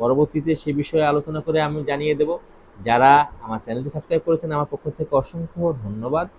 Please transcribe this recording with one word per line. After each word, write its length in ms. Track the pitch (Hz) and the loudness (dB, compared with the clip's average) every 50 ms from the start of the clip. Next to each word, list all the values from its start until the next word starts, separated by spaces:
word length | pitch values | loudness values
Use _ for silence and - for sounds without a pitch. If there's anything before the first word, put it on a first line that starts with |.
পরবর্তীতে 520 | 117 123 131 143 151 - - 156 143 160 156 - | 0 2 4 4 2 2 0 -4 0 0 -2 -2
সে 80 | - 151 143 147 | -2 -4 -2 -2
বিষয়ে 240 | 143 - - 160 151 147 | -4 0 0 2 2 4
আলোচনা 280 | 147 147 143 156 156 151 147 | 2 0 -2 -2 -8 -6 -4
করে 120 | 160 156 156 151 147 | 0 0 0 0 0
আমি 100 | 151 151 143 143 | -2 -4 -4 -4
জানিয়ে 240 | 139 143 151 151 147 139 | -4 -2 0 0 2 2
দেব। 100 | 151 156 170 170 - - - - - - - - | 0 0 -2 -6 -8 -16 -20 -20 -20 -20 -18 -8
যারা 320 | 92 117 120 120 131 139 139 147 147 - - - 117 | -2 0 4 6 8 8 8 8 6 2 -4 -14 -10
আমার 160 | 113 113 113 - | -8 -8 -8 -6
চ্যানেলটি 260 | 117 113 123 135 147 - | -6 -6 -6 -6 -6 -8
সাবস্ক্রাইব 280 | 151 - - 170 160 - 165 | -10 -6 -2 -2 -2 0 0
করেছেন, 220 | 165 156 165 156 151 | -2 -2 -2 -4 -2
আমার 140 | 147 147 - | -2 -2 -4
পক্ষ 120 | 143 - - 151 - - | -6 -8 -8 -8 -8 -6
থেকে 140 | 156 - 143 135 | -6 0 0 0
অসংখ্য 420 | - - - 170 165 - - 175 170 170 151 123 107 | 0 -2 -8 -10 -10 -10 -6 -2 -2 -2 -2 -4 -6
ধন্যবাদ। 420 | 101 107 110 113 127 147 160 180 190 - | -8 -8 -6 -4 -2 -2 -2 -2 -4 -10